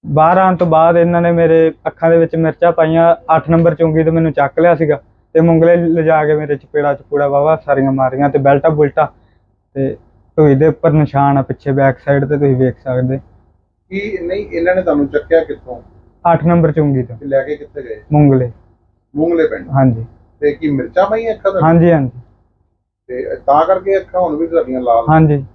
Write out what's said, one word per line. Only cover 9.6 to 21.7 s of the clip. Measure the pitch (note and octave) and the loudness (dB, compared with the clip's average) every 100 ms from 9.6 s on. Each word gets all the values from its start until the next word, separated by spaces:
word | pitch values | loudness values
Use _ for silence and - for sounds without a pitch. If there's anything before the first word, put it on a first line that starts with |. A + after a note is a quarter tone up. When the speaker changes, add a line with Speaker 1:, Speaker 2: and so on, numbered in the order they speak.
| _ | _
Speaker 1:
ਤੇ | C3+ C3+ - _ _ _ - | -6 -6 -8 _ _ _ 0
ਢੂਈ | D3+ C3+ | 2 4
ਦੇ | D#3+ | 2
ਉੱਪਰ | D#3 D#3+ | 0 0
ਨਿਸ਼ਾਨ | D3+ C#3+ C#3 C#3 C#3 | 0 0 0 0 0
ਆ | |
ਪਿੱਛੇ | C3 C3+ C#3+ | -2 -8 -4
ਬੈਕ | C3+ C3+ C3 | 0 0 0
ਸਾਈਡ | - C#3+ C#3 | -2 -2 0
ਤੇ, | D3 | 0
ਤੁਸੀਂ | D3 B2+ | 0 2
ਵੇਖ | C3 B2 | 0 -2
ਸਕਦੇ। | C3 B2+ B2+ C3+ - _ _ _ _ _ _ | -6 -4 -4 -4 -10 _ _ _ _ _ _
Speaker 2:
ਕੀ | F#3+ G#3 F#3+ | -10 -8 -8
ਨਹੀਂ, | E3+ G3 G#3 | -6 -8 -8
ਇਹਨਾਂ | E3+ F3 F#3 | -4 -2 -2
ਨੇ | |
ਤੁਹਾਨੂੰ | F3 D3 C#3+ | -2 -2 -2
ਚੱਕਿਆ | D3 - E3 | -4 0 -2
ਕਿੱਥੋਂ? | D#3+ - B2+ A#2+ - _ _ _ E3+ | 0 -12 -12 -16 -18 _ _ _ 0
Speaker 1:
ਅੱਠ | E3 D#3 | 0 2
ਨੰਬਰ | E3+ D#3+ | 2 2
ਚੁੰਗੀ | D3+ D3 C3+ | 0 -2 -2
ਤੋਂ। | A#2+ A#2 | -4 -12
Speaker 2:
ਤੇ | C#3 | -4
ਲੈ | C3+ | -4
ਕੇ | C3+ D3 | -4 -10
ਕਿੱਥੇ | - C#3+ | -12 -16
ਗਏ? | B2 G#2+ - | -14 -16 -2
Speaker 1:
ਮੁੰਗਲੇ। | D3+ D3 C3 B2 - _ _ _ _ _ C#3+ | 2 4 2 -2 -10 _ _ _ _ _ -6
Speaker 2:
ਮੁੰਗਲੇ | E3 E3+ D#3+ | -2 0 -2
ਪਿੰਡ? | G2 - | -4 -4
Speaker 1:
ਹਾਂਜੀ। | C3+ C3 A2+ A2+ _ _ _ | 0 0 0 -10 _ _ _
Speaker 2:
ਤੇ | D3 | -4
ਕੀ | C#3+ D#3 | -2 -4
ਮਿਰਚਾਂ | C#3 A#2 F3+ G3 | -4 -4 -2 -2
ਪਾਈਆਂ | A3 A3+ | -2 -4
ਅੱਖਾਂ | G#3+ G3 | -4 -4
ਦੇ? | F#3+ | 0
Speaker 1:
ਹਾਂਜੀ, | D#3+ | 2